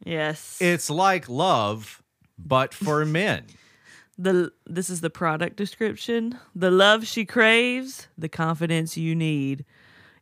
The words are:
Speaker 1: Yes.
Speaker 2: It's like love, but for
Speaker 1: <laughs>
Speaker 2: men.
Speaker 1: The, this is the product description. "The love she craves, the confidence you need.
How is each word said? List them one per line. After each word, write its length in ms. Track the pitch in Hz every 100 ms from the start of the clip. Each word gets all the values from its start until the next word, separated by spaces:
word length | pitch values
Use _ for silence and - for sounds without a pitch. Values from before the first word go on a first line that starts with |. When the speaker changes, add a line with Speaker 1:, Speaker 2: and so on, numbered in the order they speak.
Speaker 1:
Yes. 540 | - 160 156 156 - -
Speaker 2:
It's 280 | 180 175 -
like 400 | 151 190 185 123
love, 720 | 123 131 135 104 110 104 - _ _ _ -
but 360 | 87 131 131
for 320 | - 196 151 156
Speaker 1:
<laughs> 0 |
Speaker 2:
men. 400 | 156 202 - - - _ _ _ - _ -
Speaker 1:
The, 340 | 180 180 170 - -
this 240 | 165 180
is 120 | 175
the 80 | 165
product 460 | - 170 156 170 -
description. 840 | 202 - 220 214 - 233 226 247 -
"The 180 | 180 180
love 340 | 185 202 220 220
she 200 | - 208
craves, 840 | 240 220 226 247 247 262 - - -
the 120 | 160
confidence 680 | - 160 160 170 165 160 -
you 160 | 160
need. 520 | 165 160 151 135 139 - _ _ - - _